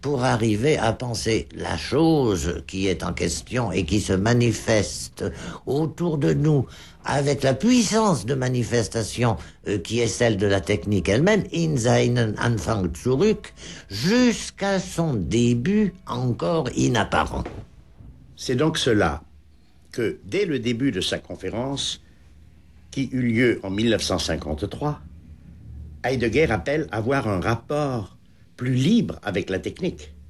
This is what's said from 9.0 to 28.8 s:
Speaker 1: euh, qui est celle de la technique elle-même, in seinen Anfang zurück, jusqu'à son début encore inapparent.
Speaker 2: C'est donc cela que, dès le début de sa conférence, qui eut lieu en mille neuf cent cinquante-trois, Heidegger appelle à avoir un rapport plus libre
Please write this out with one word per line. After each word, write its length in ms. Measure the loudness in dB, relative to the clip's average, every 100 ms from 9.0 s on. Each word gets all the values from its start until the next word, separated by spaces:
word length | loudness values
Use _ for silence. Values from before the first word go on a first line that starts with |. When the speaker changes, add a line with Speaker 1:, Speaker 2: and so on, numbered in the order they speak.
| -4 0 0 0 -6 -12 -4
Speaker 1:
euh, 100 | -4
qui 220 | -2 0
est 80 | 0
celle 280 | 2 2 4
de 100 | 2
la 140 | 2
technique 480 | 0 -2 0 0 2
elle-même, 360 | 2 4 2 0
in 220 | -2 0 2
seinen 580 | 4 4 4 2 0 0
Anfang 460 | 0 0 0 0 -2
zurück, 600 | -2 0 2 2 2 -4 -18 -18 -18 -12
jusqu'à 920 | -4 2 4 4 2 -6 -4 0 0
son 340 | -2 -2 0
début 760 | 0 0 2 4 2 2 2 2 -2 -8
encore 640 | -2 -2 0 0 0 0
inapparent. 720 | 0 2 2 0 0 0 -4 -8 -10 -16 -20 -20 -20 -20 -20 -20
Speaker 2:
C'est 220 | -14 -4 0
donc 220 | 0 2
cela 440 | 2 4 2 -2 -10 -20 -20 -20 -20 -20 -14
que, 260 | -4 -4 -4
dès 200 | -6 -4
le 140 | -2 -2
début 320 | -2 0 0
de 120 | 0
sa 160 | -4 -4
conférence, 840 | -6 -10 -6 -6 -4 -4 -6 -6 -14 -20 -20 -20 -20 -20 -20 -20 -10
qui 200 | -6 -4
eut 100 | 0
lieu 380 | 0 4 4 2
en 80 | -2
mille 200 | 0 2
neuf 120 | 2
cent 160 | 0 -2
cinquante-trois, 800 | -2 -4 -4 -6 -6 -4 -4 -6 -10 -20 -20 -20 -20 -20 -18 -16 -16 -8
Heidegger 480 | -4 0 2 2 2
appelle 380 | 2 0 -2 -2
à 60 | -4
avoir 320 | 0 0 0
un 120 | 0
rapport 760 | 0 -2 -2 -4 -2 -4 -6 -14 -20 -20 -20 -8
plus 180 | -2
libre 440 | 2